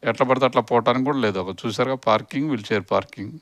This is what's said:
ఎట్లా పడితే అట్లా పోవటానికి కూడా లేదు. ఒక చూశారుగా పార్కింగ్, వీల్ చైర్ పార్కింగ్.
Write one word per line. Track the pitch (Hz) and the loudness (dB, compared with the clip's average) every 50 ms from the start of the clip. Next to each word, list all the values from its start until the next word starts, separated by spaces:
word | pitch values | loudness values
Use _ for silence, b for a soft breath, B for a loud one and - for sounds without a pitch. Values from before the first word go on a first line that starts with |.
| - | -2
ఎట్లా | - 113 - 139 | -4 0 0 2
పడితే | 123 131 131 127 | 2 4 2 2
అట్లా | 127 123 127 | 2 2 2
పోవటానికి | 117 - 123 120 110 127 123 127 131 | 0 2 2 2 4 2 2 2 2
కూడా | 135 147 135 | 0 0 0
లేదు. | 120 107 98 95 | 0 0 0 -2
ఒక | 90 90 95 92 - | -4 -6 -8 -6 -6
చూశారుగా | 120 107 - 127 127 131 127 - | -6 -2 -2 0 -2 -2 -4 0
పార్కింగ్, | - 110 110 110 - - 139 143 156 | 2 2 2 0 -2 -6 -4 -2 -2
వీల్ | 143 113 104 - | -4 -4 -4 -2
చైర్ | 110 104 92 - | -2 -2 -2 0
పార్కింగ్. | 104 98 98 - - - 101 104 139 160 | -2 -2 -2 -2 -10 -12 -12 -12 -12 -16